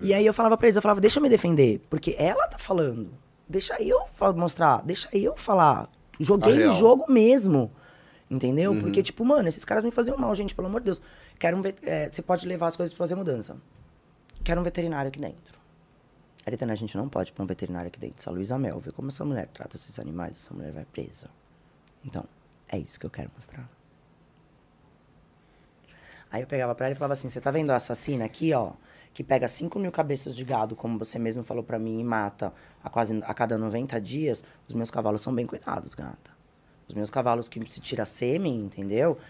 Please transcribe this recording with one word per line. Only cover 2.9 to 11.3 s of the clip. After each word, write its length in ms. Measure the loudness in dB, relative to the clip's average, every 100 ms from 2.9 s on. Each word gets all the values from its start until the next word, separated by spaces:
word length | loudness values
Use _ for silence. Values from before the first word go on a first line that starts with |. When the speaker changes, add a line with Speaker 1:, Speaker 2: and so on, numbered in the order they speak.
| -2 -8 -14 _ _ -6
Speaker 1:
Deixa 340 | -4 -4 -2
eu 240 | 2 2 2
fa-, 260 | 0 2
mostrar, 480 | 4 0 4 4 4
deixa 240 | 0 -6 -2
eu 220 | 0 0 -2
falar. 520 | 2 6 6 6 -2 _ _ -2
Joguei 340 | 4 6 8
Speaker 2:
A 20 | 8
real. 140 | 8
Speaker 1:
o 20 | 8
jogo 300 | 8 8 6
mesmo, 600 | 8 8 8 6 4 2 -6 -20 -20 -20 -20 -6
entendeu? 420 | -2 0 2 2
Speaker 2:
Uhum. 80 | 2
Speaker 1:
Porque, 200 | 2 2
tipo, 200 | 0 0
mano, 240 | 2 4 2
esses 160 | -2
caras 200 | -2 0
me 80 | 0
faziam 260 | 0 -2 0
mal, 160 | -2 -2
gente, 180 | -4 -6
pelo 120 | -6
amor 140 | -4
de 40 | -2
Deus. 160 | -4 -8 -20 -20